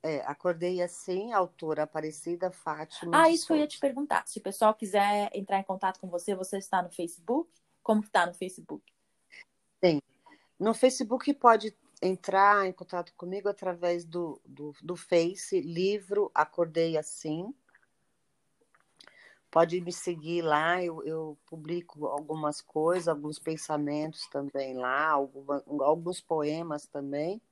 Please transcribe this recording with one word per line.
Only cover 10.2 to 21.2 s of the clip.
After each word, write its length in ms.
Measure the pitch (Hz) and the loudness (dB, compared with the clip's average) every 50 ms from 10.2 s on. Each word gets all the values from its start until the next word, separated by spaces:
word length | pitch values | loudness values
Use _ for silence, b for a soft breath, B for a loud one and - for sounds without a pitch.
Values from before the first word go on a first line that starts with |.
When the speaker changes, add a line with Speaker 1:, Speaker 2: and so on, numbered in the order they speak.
| b b b b b b b _ | b b b b b b b _
Speaker 1:
No 160 | 180 220 226 | 0 0 2
Facebook 580 | - - 262 254 - 254 208 233 254 - - 285 | 6 4 4 4 4 -2 -2 -2 -2 0 -2 -2
pode 420 | - - 240 226 214 202 220 - _ _ _ _ - | 6 8 8 8 8 4 -2 -10 _ _ _ _ -2
entrar 680 | - 185 190 185 - - 190 190 196 202 208 202 196 | -2 -2 -2 -2 -2 2 4 6 8 8 8 6 4
em 40 | 185 | 0
contato 400 | - - 180 _ - 180 175 - _ | -4 -8 -12 _ -6 -8 -8 -8 _
comigo 320 | _ - 180 185 202 190 202 | _ -10 -8 -8 -2 -2 -2
através 560 | 196 - 196 185 175 170 175 175 175 175 170 | -2 -2 -4 -6 -4 -2 0 0 0 0 -4
do, 340 | 165 160 175 175 160 143 - _ | -6 -6 -6 -4 -4 -6 -10 _
do, 300 | - 139 135 147 151 143 - | -20 -16 -12 -12 -12 -12 -12
do 160 | - 160 180 | -8 -8 -8
Face, 640 | 170 - - 180 170 165 170 190 190 - - 196 185 | -8 -2 4 4 6 6 4 0 -4 -6 -2 0 0
livro 720 | 139 165 170 165 185 196 208 208 190 180 202 202 202 - _ | 0 -2 -4 0 0 0 0 0 -2 -2 0 0 0 2 _
Acordei 600 | - 156 - - - 170 165 156 165 165 165 160 | 0 0 2 2 -2 -2 0 2 0 0 2 0
Assim. 540 | 156 156 - - - - - 151 160 180 220 285 _ _ _ _ _ _ _ _ _ _ _ _ _ _ _ _ _ _ _ _ _ _ _ _ _ _ _ _ _ B B B B B B B B B _ | -2 -4 -4 -12 -10 -6 -6 -4 -4 -6 -8 -10 _ _ _ _ _ _ _ _ _ _ _ _ _ _ _ _ _ _ _ _ _ _ _ _ _ _ _ _ _ B B B B B B B B B _
Pode 320 | - 160 170 170 165 180 | 4 4 4 4 2 -4
me 100 | 175 170 | -4 -6
seguir 520 | 175 - - 185 175 160 151 175 170 170 165 | -8 -6 -6 -6 -6 -6 -6 -4 -4 -2 0
lá, 400 | 160 151 151 156 165 175 185 180 | 2 2 2 4 2 2 2 0
eu, 180 | 175 160 160 - | -4 -6 -6 -8
eu 320 | 156 160 160 | -6 -6 -6